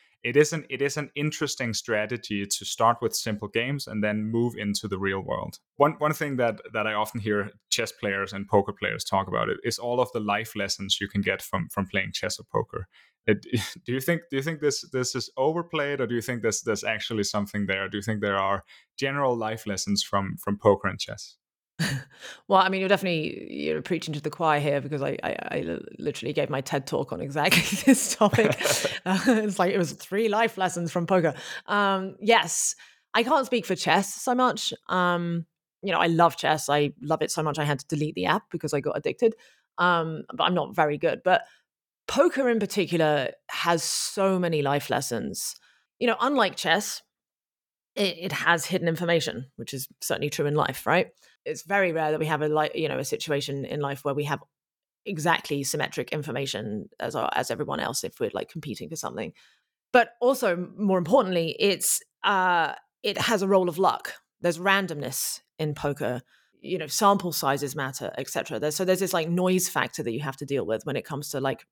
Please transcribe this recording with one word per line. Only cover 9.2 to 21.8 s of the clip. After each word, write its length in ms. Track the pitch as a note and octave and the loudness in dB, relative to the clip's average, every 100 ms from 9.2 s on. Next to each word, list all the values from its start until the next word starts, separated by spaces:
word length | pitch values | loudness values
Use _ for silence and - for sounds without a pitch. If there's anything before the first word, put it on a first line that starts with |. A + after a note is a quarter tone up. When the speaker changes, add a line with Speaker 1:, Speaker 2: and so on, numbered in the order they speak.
| G2 | 0
Speaker 1:
about 220 | G#2+ G#2+ | 0 0
it 100 | G2 | -2
is 160 | A#2 - | -4 -4
all 180 | A#2+ B2 | -2 0
of 140 | A#2+ | 0
the 80 | A#2 | 0
life 340 | G#2 G#2 A2 | 0 -2 -2
lessons 440 | G#2 G2 - G2 - | -4 -4 -4 -2 -2
you 80 | G2 | -2
can 140 | G2+ | -2
get 200 | G2 G2 | 0 -2
from, 260 | - G2 D#2+ | -2 -4 -4
from 180 | - F#2+ | -4 -2
playing 240 | G2 G2+ | -2 -4
chess 260 | - G#2+ - | -4 -4 -6
or 60 | |
poker. 420 | - A2+ A2+ - F#2 _ _ _ - | -4 -4 -4 -6 -12 _ _ _ 0
It, 200 | G#2 - A2 | 0 0 -4
<laughs> 200 | - - | -4 -10
do 80 | - | -6
you 80 | C3 | -4
think, 220 | D3 E3+ - | -2 -2 -2
do 60 | C3+ | -4
you 60 | |
think 180 | D3 D#3 | -4 -2
this, 280 | D3 - - | -2 -2 -4
this 240 | C3 B2+ | -4 -2
is 160 | B2+ - - | -4 -6 -2
overplayed, 640 | C#3+ E3+ E3+ D#3 C#3+ C#3 | 0 0 -4 -4 -2 -2
or 60 | A2+ | -2
do 80 | |
you 80 | A#2 | -2
think 200 | A#2+ A#2+ | -2 -2
there's, 180 | A2 - | 0 -2
there's 240 | A#2 G#2 | -2 -2
actually 400 | G#2+ A2 - A2 | -2 -4 -4 -2
something 420 | G2+ G#2+ G2+ G#2 G2 | -2 -2 -2 -2 -2
there? 220 | F#2+ G2 | -2 -2
Do 80 | G#2 | -4
you 60 | |
think 180 | G#2 G#2+ | -4 -2
there 160 | G#2 G2 | 0 2
are 260 | G2 G2 - - _ - | 2 0 -4 -20 _ -6
general 360 | C3+ C#3+ C3+ | -4 0 0
life 320 | A#2 A2 A2 G#2 | 0 -2 -6 -6
lessons 380 | F#2+ - G2+ | -4 -2 -2
from, 320 | - G2 G2 - | 0 -2 -2 -6
from 220 | - G#2 | -4 2
poker 280 | G#2+ G2 F#2+ | 4 6 2
and 140 | G2+ | -4
chess? 360 | - - - - _ _ _ - | -8 -10 -14 -20 _ _ _ -6